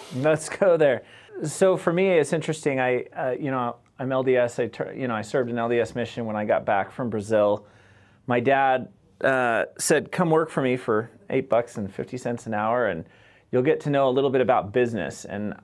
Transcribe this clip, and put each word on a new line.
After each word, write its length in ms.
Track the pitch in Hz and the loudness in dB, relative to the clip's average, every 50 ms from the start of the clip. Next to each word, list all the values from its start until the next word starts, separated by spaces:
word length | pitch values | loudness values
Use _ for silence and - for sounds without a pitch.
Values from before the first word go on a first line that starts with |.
| - - - | -14 -10 -8
Let's 320 | 127 135 156 156 151 - - | -2 2 2 2 2 0 -6
go 300 | - - 202 196 170 160 | -2 2 4 4 4 6
there. 240 | 156 143 123 110 - - - - - - - 370 - | 6 4 4 2 -2 -12 -20 -20 -20 -18 -12 -8 -8
So 320 | 151 147 - 196 190 185 | -6 0 2 4 4 4
for 160 | 160 - 185 165 | 4 2 0 2
me, 180 | 175 190 196 | 2 2 4
it's 220 | 185 165 143 - - | 4 4 4 2 0
interesting. 460 | 160 151 - 151 156 - 151 135 131 | -4 -2 -4 -6 -2 -2 -2 0 0
I, 260 | 127 127 127 123 123 - - | 0 0 0 0 -2 -6 -8
uh, 180 | 131 131 131 127 - | -6 -4 -4 -4 -4
you 120 | 156 139 | -4 -4
know, 260 | 131 127 123 120 120 - _ _ _ _ | -2 -2 -4 -4 -6 -10 _ _ _ _
I'm 140 | 131 127 135 | -6 -4 -2
L 100 | 131 131 | 0 2
D 140 | 131 127 | 2 4
S. 220 | 123 123 120 - - | 4 2 0 0 -2
I 100 | 123 107 | -4 -4
tur-, 240 | - - - - 95 | -4 -6 -8 -8 -6
you 160 | - 135 123 | -6 -6 -4
know, 60 | 117 | -4
I 80 | 107 104 | -4 -6
served 280 | 104 - 143 123 120 | -2 -2 -2 -2 0
an 80 | 120 120 | -2 -4
L 100 | 117 117 | -2 0
D 120 | 120 120 | 2 0
S 140 | 113 - - | 0 0 -2
mission 320 | 120 117 - - - 117 | -6 -6 -6 -6 -8 -8
when 100 | 110 107 | -6 -4
I 80 | 107 107 | -4 0
got 200 | 107 110 - - | 2 0 0 2
back 280 | - 110 98 95 - - | 0 0 0 0 -4 -6
from 180 | - 135 117 | -6 -6 -4
Brazil. 560 | 104 110 98 107 113 107 104 104 104 104 - - _ - _ _ _ _ _ _ _ _ _ | -4 -4 -2 0 2 4 4 4 2 0 -4 -12 _ -20 _ _ _ _ _ _ _ _ _
My 120 | - 120 123 | -2 -2 0
dad, 500 | 117 135 139 135 135 135 131 131 - - - _ _ _ _ _ - | 2 2 2 4 4 2 2 0 -2 -6 -14 _ _ _ _ _ 0
uh, 420 | - 135 131 127 120 117 104 - - - - | 0 2 2 2 2 2 0 -2 -2 -4 -6
said, 340 | - - 165 147 110 98 - | 0 2 2 2 2 -2 -4
"Come 180 | - 180 165 | -2 0 2
work 200 | 156 156 165 156 | 2 2 2 0
for 120 | - - 135 | -2 -2 0
me 140 | 127 127 | 0 0
for 340 | 127 - - 113 107 113 117 - - - _ | -2 0 0 0 0 0 -2 -10 -20 -10 _
eight 180 | - - - - | -4 -4 -2 2
bucks 300 | 110 117 120 - - 117 | 0 0 0 0 -6 -8
and 140 | 104 95 - | -8 -8 -8
fifty 240 | - - - - | -8 -10 -8 -10
cents 300 | 127 - 120 120 117 - | -8 -6 -6 -6 -6 -6
an 80 | 113 110 | -6 -4
hour, 320 | 104 107 110 117 123 120 | -2 -2 0 0 0 0
and 200 | 104 90 80 - - - _ _ - _ _ _ _ | 0 -2 -4 -8 -12 -18 _ _ -20 _ _ _ _
you'll 120 | - 127 127 | 0 0 2
get 180 | 147 156 156 | 2 0 0
to 100 | - 147 | 0 -2
know 180 | 143 139 139 131 | 0 2 2 2
a 60 | 123 | 2
little 160 | 135 139 139 | 2 2 2
bit 120 | 123 135 127 | 2 2 2
about 300 | - 165 104 82 98 104 | 4 2 2 0 0 0
business." 520 | 127 123 120 113 104 82 67 - - - | 2 2 2 0 -2 -4 -6 -8 -10 -12
And 300 | - - 101 104 104 - - | -10 -10 -8 -8 -8 -8 -10